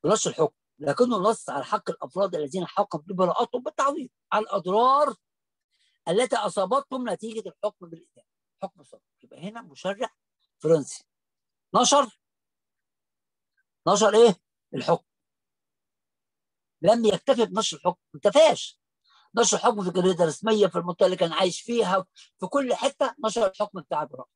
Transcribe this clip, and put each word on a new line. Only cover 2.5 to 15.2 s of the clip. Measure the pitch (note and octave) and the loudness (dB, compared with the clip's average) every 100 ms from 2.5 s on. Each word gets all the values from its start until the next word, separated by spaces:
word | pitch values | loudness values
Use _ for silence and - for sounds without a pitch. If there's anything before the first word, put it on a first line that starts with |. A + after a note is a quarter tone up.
| F3 E3+ | -8 -6
حكم | - G#3 D#3 | -4 -4 -6
ببراءتهم | D#3+ F#3 F3+ - A#3+ B3+ | -10 -2 0 0 -4 -4
بالتعويض | B3+ - C#4 D#4 B3+ _ _ | -8 -2 -2 -2 -10 _ _
على | G3+ | -4
الأضرار | A3 G3 E3+ G3+ B3+ C4+ D4 A3 _ _ _ _ _ _ _ _ - | -4 -6 -2 2 4 4 0 -4 _ _ _ _ _ _ _ _ -4
التي | F#3 B3 A#3 | -2 0 -2
أصابتهم | G#3 G3+ F#3+ C4 C#4 C4 B3 | -2 -4 0 -2 -2 -10 -6
نتيجة | F3 A3 A3 F#3+ | -8 -8 -10 -12
الحكم | - G#3 _ F3 | -8 -10 _ -20
بالإدانة، | E3 F3 _ _ _ _ _ | -20 _ _ _ _ _ _
حكم | F#3+ _ | -16 _
صادر. | C#3+ - _ _ | -20 -20 _ _
يبقى | _ - | _ -18
هنا | F3 A3+ | -16 -16
مشرع | F#3+ C#3 F#3 G3 A3 _ _ _ _ _ | -20 -12 -10 -8 -10 _ _ _ _ _
فرنسي | D3+ E3 C3 - _ _ _ _ _ _ _ | 0 0 0 -14 _ _ _ _ _ _ _
نشر، | G3 A#3+ C#4+ B3+ _ _ _ _ _ _ _ _ _ _ _ _ _ _ _ _ _ - | 0 4 4 2 _ _ _ _ _ _ _ _ _ _ _ _ _ _ _ _ _ -2
نشر | G3+ G#3 | 2 4
إيه؟ | G#3+ A#3 F#3 _ _ _ | 6 6 6 _ _ _
الحكم. | - - E3 _ _ | -8 -2 -2 _ _